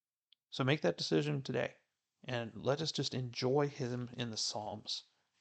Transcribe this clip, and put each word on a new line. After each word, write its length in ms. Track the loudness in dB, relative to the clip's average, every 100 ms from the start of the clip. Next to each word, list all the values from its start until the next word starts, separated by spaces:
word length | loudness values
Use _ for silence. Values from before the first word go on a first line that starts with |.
| _ _ _ -20 _
So 120 | 0
make 180 | 4 4
that 160 | 4 0
decision 440 | 2 4 4 0
today, 300 | -2 -2 -2 -4 _ _ _ _ -6
and 260 | -4 -4
let 280 | -4 0 0
us 100 | 0
just 240 | -2 -2 -2
enjoy 540 | -4 0 2 4 2
him 400 | 0 -4 -2 -4 -6
in 120 | -6
the 80 | -2
Psalms. 680 | -4 -4 -6 -8 -6 -8 -8 _ _ _